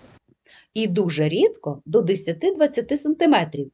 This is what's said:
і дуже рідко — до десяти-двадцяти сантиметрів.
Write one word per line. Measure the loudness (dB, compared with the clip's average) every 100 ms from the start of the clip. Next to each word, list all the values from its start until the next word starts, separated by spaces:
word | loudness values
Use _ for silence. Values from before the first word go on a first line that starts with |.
| -20 -20 _ _ _ -20 _
і | -4 -2
дуже | 0 0 0 0
рідко — | 2 0 0 -10 -10
до | 0 0
десяти-двадцяти | 2 0 -4 -4 -2 2 0 0 -4 -2
сантиметрів. | -2 0 4 2 0 -6 -10